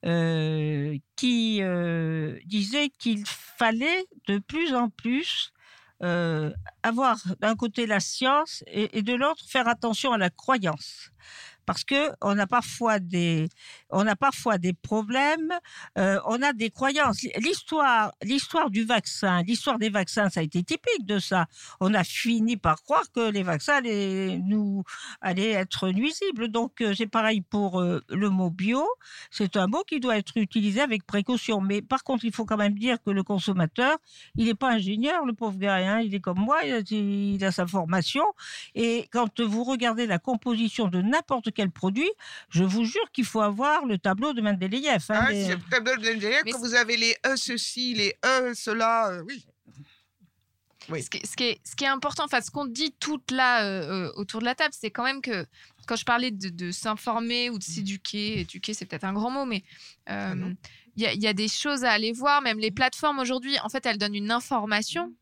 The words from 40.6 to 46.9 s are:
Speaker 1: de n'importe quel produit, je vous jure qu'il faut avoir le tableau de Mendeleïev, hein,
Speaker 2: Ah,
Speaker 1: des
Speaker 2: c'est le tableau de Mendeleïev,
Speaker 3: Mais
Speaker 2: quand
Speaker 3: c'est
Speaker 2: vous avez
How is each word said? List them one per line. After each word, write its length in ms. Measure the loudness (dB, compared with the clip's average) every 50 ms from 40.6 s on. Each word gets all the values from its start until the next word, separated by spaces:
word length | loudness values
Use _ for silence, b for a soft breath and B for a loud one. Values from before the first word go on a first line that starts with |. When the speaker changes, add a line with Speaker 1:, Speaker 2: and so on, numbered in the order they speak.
| 0 0 0 0 0 0
Speaker 1:
de 120 | 2 2
n'importe 480 | 2 2 2 2 2 0 -4 -2 -2 -4
quel 180 | -2 0 -2 -2
produit, 360 | -2 0 -2 0 0 2 0 0 -2 B B B B B B B
je 140 | 2 2 4
vous 200 | 4 4 2 0
jure 260 | 0 0 -2 -2 -2
qu'il 120 | _ -2 -2
faut 160 | 0 0 0
avoir 440 | 2 2 2 2 2 2 2 2 2
le 140 | 0 -2 0
tableau 340 | 2 0 0 2 0 -2
de 80 | 0 2
Mendeleïev, 640 | 2 2 2 2 0 -2 -2 0 2 2 2 2 2 0
hein, 140 | 2 2 4
Speaker 2:
Ah, 60 | 2
Speaker 1:
des 120 | 2 0 0
Speaker 2:
c'est 100 | 0 -2
le 60 | -2 -2 0
tableau 260 | 0 0 2 0 -2
de 120 | 0 0 -2
Mendeleïev, 340 | -2 0 0 0 0 0 0
Speaker 3:
Mais 80 | 0
Speaker 2:
quand 60 | -4 -4
Speaker 3:
c'est 60 | -4 2
Speaker 2:
vous 60 | 2
avez 220 | 2 2 2